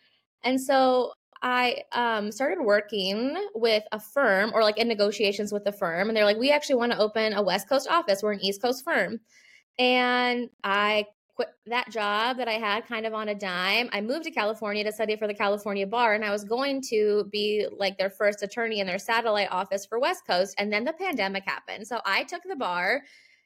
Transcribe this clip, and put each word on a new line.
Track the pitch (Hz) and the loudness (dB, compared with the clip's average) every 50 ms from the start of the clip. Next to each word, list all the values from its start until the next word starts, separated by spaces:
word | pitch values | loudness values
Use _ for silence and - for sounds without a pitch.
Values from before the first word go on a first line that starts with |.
| _ _ _ _ _ _ _ _ | _ _ _ _ _ _ _ _
And | - 247 262 262 | -2 -2 -2 0
so | 262 277 269 269 262 254 254 254 240 - - _ _ _ _ - | 0 2 4 4 6 6 4 2 0 -2 -6 _ _ _ _ -8
I, | - 247 247 247 247 240 - - - - | -4 -2 0 2 2 0 0 -2 -8 -6
um, | - 240 240 233 226 214 208 214 | -2 0 0 0 0 0 -2 -4
started | 220 - 262 302 381 359 | -4 -2 -2 -2 -2 0
working | 262 202 208 214 214 - 226 202 185 190 202 220 247 277 311 370 415 403 - | 2 4 4 2 2 0 -4 -4 -2 -2 -2 -2 -2 -2 -2 -4 -6 -6 -4
with | 226 233 226 220 214 214 - | 0 2 2 2 2 0 -4
a | 214 214 | -10 -10
firm, | - - - 277 277 214 190 190 208 226 - | -10 -4 0 2 4 4 4 4 2 2 4
or, | 226 | 4
like, | 220 208 208 214 | 4 4 4 2
in | 233 233 | 0 0
negotiations | 220 208 202 208 214 - 214 196 202 220 208 208 | 2 2 2 2 2 2 0 0 2 0 -4 -2
with | 208 202 202 | -4 -2 -2
a | 202 | -2
firm. | 202 - 190 170 165 175 202 220 | -2 0 -2 0 0 0 0 2
And | 226 | 4
they're | 220 208 | 4 6
like, | 202 214 220 | 4 4 4
"We | 254 277 | 4 4
actually | 294 294 294 - 269 | 4 2 2 2 2
wanna | 233 240 240 208 165 | 2 2 2 2 2
open | 214 214 - 226 220 220 202 | 2 2 2 0 0 0 0
a | 202 | 0
West | 214 180 175 202 - - | 0 2 0 0 0 0
Coast | 277 277 285 - | 0 0 2 2
office. | 330 339 330 330 294 - | 0 2 2 2 0 0
We're | 220 208 | 0 -2
an | 208 196 190 | -2 -2 -2
East | 196 202 208 | -4 -2 0
Coast | - 240 262 - - | -2 -2 -2 -2 -2
firm." | 339 311 233 185 175 226 220 _ _ _ - - - - - _ _ - - | -2 0 0 0 -2 -4 -10 _ _ _ -20 -20 -20 -20 -20 _ _ -2 0
And | 254 247 254 247 247 247 247 247 247 247 240 240 240 - _ - | 2 4 4 4 2 2 2 2 2 2 0 -2 -4 -6 _ -6
I | - 196 196 202 208 208 214 214 208 208 _ _ _ _ _ | -2 0 2 2 2 2 2 0 0 -2 _ _ _ _ _
quit | - 233 - - _ _ | -6 -6 -6 -6 _ _
that | 208 233 247 - 226 | -4 -2 -2 -2 -2
job | 208 220 208 208 208 214 226 254 254 | -4 -2 -2 0 0 0 0 0 -2
that | 247 240 | -2 -2
I | 226 214 | -2 -2
had | 226 226 208 202 226 226 | -2 0 0 0 -2 -2
kind | - 240 220 220 | -4 -6 -4 -4
of | 226 220 | -4 -4
on | 214 220 214 | -4 -4 -4
a | 208 | -4
dime. | 196 202 185 180 180 185 196 208 226 247 - | -4 -4 -4 -2 0 0 2 2 2 0 0
I | - 202 | -4 -4
moved | 208 226 277 330 320 | -4 -2 -4 -4 -6
to | 330 | -6
California | - 240 208 208 214 208 220 202 208 208 208 | -4 -2 -2 -2 -2 -4 -4 -4 -2 -2 -2
to | 214 | -4
study | 208 226 220 208 214 | -2 -2 -2 -2 -2
for | 214 220 | -2 -2
the | 208 202 | -4 -2
California | 208 214 202 208 208 - 214 202 196 196 | 0 0 0 0 0 -2 -4 -2 -2 -2
bar, | 196 226 240 240 220 208 | -2 0 2 4 4 4
and | 214 220 | 2 0
I | 208 | -2
was | 202 214 208 | -2 -4 -2
going | 202 233 247 269 277 269 269 262 - | -4 -2 -2 -2 -2 -2 -4 -4 -2
to | 233 214 214 208 208 208 202 202 | 0 2 2 2 2 2 0 -2
be, | 208 208 208 214 214 208 - - - | -4 -2 -2 0 0 0 -2 -2 -2
like, | - 196 190 196 - | -2 -2 -2 0 0
their | 185 196 | -4 -4
first | - - 214 202 208 208 | -2 2 2 2 2 0
attorney | 208 196 - 240 226 220 220 202 | -6 -6 -4 -4 -4 -2 -2 -2
in | 196 | -2
their | 185 175 202 | -2 -4 -4
satellite | - - 226 233 233 233 208 208 196 - | -2 0 0 2 2 2 2 2 2 0
office | - 180 196 - 196 202 - | 0 -4 -2 -2 -4 -6 -6
for | - 220 240 | -4 -4 0
West | 277 339 370 359 - | 0 0 -2 -2 -2
Coast. | - 185 180 190 196 - - | 0 2 2 2 0 -2 -4
And | 202 214 | -2 0
then | 208 208 233 | 0 -2 -2
the | 302 | -2
pandemic | 320 320 381 370 302 220 190 196 196 196 196 | -4 -4 -4 -4 -2 -2 -2 -2 -2 -4 -4
happened. | 180 139 - - - 185 180 208 - | -6 -8 -6 -8 -10 -12 -12 -8 -8
So | 247 220 - | -8 -4 -2
I | 196 196 226 277 | 0 0 0 0
took | - 370 359 - | -2 -8 -12 -8
the | 370 381 | -8 -6
bar | 269 226 180 175 175 180 196 240 277 277 - - - _ _ _ _ _ | -4 -4 -2 -2 0 0 0 0 -2 -4 -10 -20 -20 _ _ _ _ _